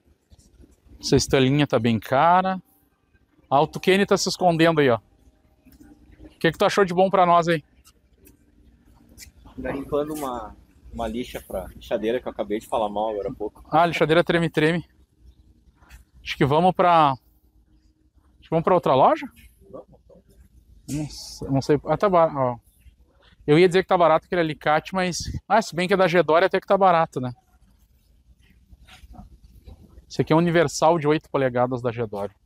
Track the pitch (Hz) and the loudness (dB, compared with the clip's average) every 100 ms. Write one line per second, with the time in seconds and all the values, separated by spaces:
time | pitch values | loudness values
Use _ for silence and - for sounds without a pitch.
0 | _ _ _ _ _ _ - _ _ - | _ _ _ _ _ _ -20 _ _ -14
1 | - 135 - 139 131 143 143 127 117 110 | 0 0 2 0 2 2 0 0 0 -2
2 | - 131 165 180 185 185 - _ _ _ | -2 0 4 2 0 -6 -12 _ _ _
3 | _ _ _ _ _ 135 151 - - 196 | _ _ _ _ _ 0 0 -2 0 2
4 | 196 190 190 - 180 160 165 156 139 113 | 2 0 -2 -2 0 4 2 4 2 2
5 | - _ _ _ _ _ _ _ - - | -4 _ _ _ _ _ _ _ -20 -20
6 | _ - - _ 165 - 202 - 190 175 | _ -20 -20 _ -4 0 0 2 0 2
7 | 190 190 175 175 170 165 - _ _ _ | 2 2 4 4 2 -4 -6 _ _ _
8 | _ _ - _ _ _ _ _ _ _ | _ _ -20 _ _ _ _ _ _ _
9 | _ - - _ - - 127 139 135 147 | _ -20 -20 _ -20 -12 -10 -10 -6 -6
10 | 151 151 135 120 107 - _ _ - 117 | -4 -8 -8 -10 -14 -20 _ _ -18 -10
11 | 113 113 123 - - 98 90 - - 117 | -8 -8 -10 -12 -10 -10 -10 -16 -8 -6
12 | 110 123 - - 104 104 - 131 104 104 | -4 -4 -6 -10 -6 -8 -6 -4 -4 -4
13 | 110 104 98 - 107 - - 151 170 - | -6 -6 -8 -10 -12 -12 -2 0 0 0
14 | 151 165 170 170 165 - 151 170 - _ | 0 2 2 -2 -2 0 0 -2 -8 _
15 | _ _ - _ _ _ _ _ _ - | _ _ -20 _ _ _ _ _ _ -20
16 | _ - - - 143 151 185 175 175 170 | _ -20 -14 -2 0 2 2 2 2 4
17 | 147 131 _ _ _ _ _ _ _ _ | 2 0 _ _ _ _ _ _ _ _
18 | _ _ _ _ - 165 160 180 165 131 | _ _ _ _ -6 -2 2 2 2 4
19 | 196 311 262 - - _ _ - - 151 | 4 2 -6 -20 -20 _ _ -20 -20 _
20 | _ - _ _ _ _ _ _ - 143 | _ -20 _ _ _ _ _ _ -12 -10
21 | 147 - - - - 135 - 147 - 156 | -10 -12 -18 -16 -4 -4 0 -2 0 -2
22 | 208 175 160 143 127 117 _ _ - _ | 0 2 0 0 -4 -6 _ _ -20 _
23 | _ _ _ _ - 151 185 180 180 185 | _ _ _ _ 0 4 4 2 0 2
24 | 165 160 - 180 160 143 156 156 - 190 | 4 2 0 -4 -4 -4 -2 -2 -2 -6
25 | 180 160 - - - 214 - 151 180 190 | -4 -6 -10 -12 0 0 0 -6 -2 2
26 | 185 175 156 160 190 190 - 196 190 165 | 2 2 2 2 2 0 0 2 4 2
27 | 165 147 123 120 _ _ _ _ _ _ | 0 -4 -10 -12 _ _ _ _ _ _
28 | _ _ _ _ _ _ _ - - - | _ _ _ _ _ _ _ -20 -20 -20
29 | - - - - - - - - - - | -20 -20 -20 -20 -20 -20 -20 -20 -20 -20
30 | _ - 135 160 175 165 147 - 160 170 | _ -6 0 2 2 2 0 0 0 2
31 | 147 156 - 143 131 123 123 127 123 113 | 0 -2 -2 -2 -2 0 -2 -4 -6 -6
32 | 110 101 101 - | -8 -8 -10 -12